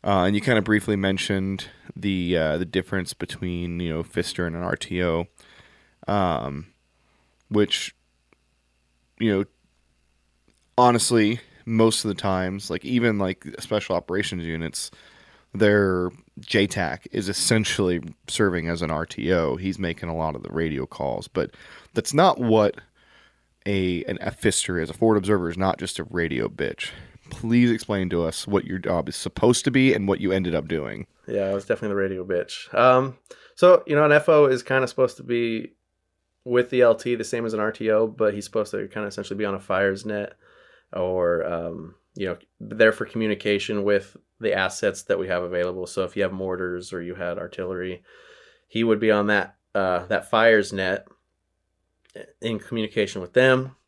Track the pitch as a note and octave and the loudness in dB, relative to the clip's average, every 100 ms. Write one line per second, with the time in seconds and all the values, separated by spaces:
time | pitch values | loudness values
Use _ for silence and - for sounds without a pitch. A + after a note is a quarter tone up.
0 | F#2 G2 F2+ G#2 G2+ A2+ G2 G#2+ - G#2 | 2 2 4 2 2 2 4 2 2 0
1 | G2 F#2+ - G2 F#2+ G2 - - - - | 0 0 0 -2 -2 -6 -10 -20 -20 -6
2 | G2+ F#2+ F2 F2 D#2 D2+ F2+ F#2 - G2 | -2 -2 0 2 2 0 -2 -4 -2 -4
3 | F2 - F2 - F#2 F2 F2 E2+ F2 D#2+ | -6 -8 -10 -8 -6 -4 -6 -4 -4 -4
4 | E2 - F2+ - F2 E2+ F2+ F#2 - F2+ | -4 -4 -4 -4 -4 -4 -6 -8 -6 -2
5 | F2+ E2 E2+ _ - - - _ _ _ | 0 -2 -4 _ -20 -20 -20 _ _ _
6 | - G2+ F#2 D2+ B1 C#2+ F2 _ _ _ | -4 0 0 -2 -4 -10 -14 _ _ _
7 | _ _ _ _ _ G#2+ G2+ - - _ | _ _ _ _ _ 0 2 0 -8 _
8 | _ _ _ _ _ _ _ _ _ _ | _ _ _ _ _ _ _ _ _ _
9 | _ _ A2+ G2 G2+ _ _ _ _ _ | _ _ 0 0 -2 _ _ _ _ _
10 | _ _ _ _ _ _ _ - B2 A#2+ | _ _ _ _ _ _ _ 4 4 4
11 | - A#2 G#2+ A#2 - _ - A2+ A2+ A2 | 2 4 2 0 -8 _ -2 4 4 4
12 | G#2+ G2 G2+ F#2 F#2 G2 - F2+ - B2 | -4 -2 0 0 -2 -6 -6 -8 -2 0
13 | A#2 G#2 F#2+ F#2 - - - G#2+ - F2+ | 2 0 -2 -4 -10 -14 -4 -4 -2 -4
14 | - F#2 G2+ F2+ E2 E2 E2 - - - | -2 -4 -4 -6 -6 -6 -6 -8 -12 -14
15 | - - _ _ _ G2 G#2+ G#2 G2 F2+ | -20 -20 _ _ _ 2 4 4 4 2
16 | F2+ - _ - - A2 G2 - E2 C#2 | -2 -6 _ -20 -2 2 2 0 -4 -6
17 | - - G2 G2 - A2+ G#2+ - F#2+ F2 | -8 -6 -4 -2 0 2 0 0 0 0
18 | - - - - G#2 F2 E2 E2+ E2 D#2 | -4 -18 -10 0 0 0 -4 -4 -2 -4
19 | E2 - C2+ F2+ E2 C2+ F#2+ F2+ F2+ E2+ | -6 -6 0 2 2 -2 -4 -4 -4 -6
20 | E2+ D#2+ D#2+ C#2+ G1+ A1 E2 C#2+ B1+ - | -6 -4 -4 -6 -8 -4 -2 -4 -8 -6
21 | C#2 G#1 - - C#2 - - - - A2+ | -6 -6 -6 -6 -6 -8 -20 -20 -8 -6
22 | - C#3+ F#3 C3+ B2 A2 G#2 - - _ | -2 2 4 4 2 4 4 0 -16 _
23 | _ _ _ _ _ _ - G2 F#2 F2 | _ _ _ _ _ _ -4 -2 0 -2
24 | - - - - A2+ - - F2 D#2+ - | -6 -6 -8 -2 -2 0 -4 -4 -4 0
25 | A2+ G#2+ F#2 G#2 E2+ E2+ F#2+ - F#2+ - | 2 4 2 0 0 -2 -2 -2 -6 -8
26 | E2 F2 E2 C2 A1 - C#2+ - - - | -6 -4 -2 -2 -4 -4 -6 -6 -12 -14
27 | - - - - A2+ A#2+ B2 A2+ - G2+ | -20 -20 -18 -10 2 4 4 2 -2 -2
28 | F#2 F2 E2 - - G2+ - F#2+ - F2 | 0 0 -2 -4 -2 -2 -2 -6 -2 -2
29 | C#2+ - - - A#2+ B2 - C3 C3 A2 | -2 -6 -8 2 4 4 2 4 4 2
30 | G2 F#2 F#2+ F#2+ F2+ D#2+ D#2 E2 C2 G1+ | 2 0 0 0 0 -2 -2 -4 -4 -10
31 | - _ - A2 F#2+ G2 G2 A2 G#2+ G2+ | -14 _ -6 -4 -2 -4 -2 -4 -2 -2
32 | G2 F#2 F#2 F2 F2 - - - B2 B2+ | -2 -4 -4 -4 -4 -10 -6 4 6 6
33 | C3+ B2 _ - - - F3+ F3+ - D3 | 2 -8 _ -20 -20 4 8 8 6 2
34 | D3+ D3 D3 D3+ C#3+ B2+ - C3 B2+ - | 6 6 6 6 6 4 2 0 0 2
35 | B2+ - C3 A#2+ A#2 A2+ A2+ _ _ _ | 0 0 -4 -2 0 -4 -8 _ _ _
36 | _ _ _ _ - B2 B2 B2+ A#2+ A2+ | _ _ _ _ 0 2 2 6 6 6
37 | B2 A#2+ A2+ A#2 A#2 A2 G#2+ A2 A2 G#2+ | 0 -4 -2 -4 -2 -2 -2 -2 0 2
38 | A2+ G#2+ G#2+ G#2 G#2 A2 G#2 G2+ G2+ G#2+ | 2 2 0 0 -6 -4 -4 -6 -6 -6
39 | G#2 G2+ G2+ G2+ G#2 G2 - F#2+ G2 G2 | -8 -8 -10 -4 -4 -4 -2 0 0 0
40 | G#2+ G#2 G#2 - _ _ _ _ _ F2+ | -6 -6 -8 -12 _ _ _ _ _ -4
41 | F2+ F#2 F2 E2+ E2 E2+ E2+ E2 E2 - | -2 0 0 0 -2 -4 -6 -10 -14 -20
42 | _ - F#2+ E2+ _ _ G#2+ A2 A2 A2 | _ -8 -6 -6 _ _ -14 4 4 4
43 | A2 A2+ A2 G2+ G#2+ G2+ - G#2 G2+ G2+ | -6 -4 -2 -2 0 -2 -2 -2 2 0
44 | G2 - _ _ A2 F#2+ F#2 - G#2 F2+ | 0 -20 _ _ -2 0 -2 0 -4 -4
45 | - F#2 F#2 F2+ F2+ F2+ F2+ F#2 F2+ - | -4 -2 0 -4 -2 -2 -2 -4 -8 -6
46 | F2+ - F#2+ F#2+ F#2+ F2+ F#2 F2+ F#2 F#2 | -6 -2 -4 -2 -6 -4 -4 -6 -8 -10
47 | F2 F2+ F2 F2 F2 - F#2 F#2 F#2 F2+ | -10 -8 -6 -6 -8 -8 -8 -6 -8 -10
48 | _ - - - _ _ _ A2 A2+ G#2+ | _ -20 -20 -20 _ _ _ -2 2 4
49 | A2 G#2 G#2 G#2 F2+ _ _ G2+ F#2+ F2+ | 4 4 4 2 0 _ _ -2 0 -2
50 | F2+ G2+ - A2+ A2+ A2 G2 G2 F#2+ G2 | -2 -4 0 4 6 6 4 -2 -2 -4
51 | - _ _ _ _ _ _ _ _ _ | -8 _ _ _ _ _ _ _ _ _
52 | _ G#2 - _ A#2 A2 - A#2 G#2+ - | _ -20 -20 _ -8 -8 -6 -6 -4 -2
53 | G2+ G2+ F2+ - C3 C3 C3 - | -2 -4 0 4 6 4 0 -14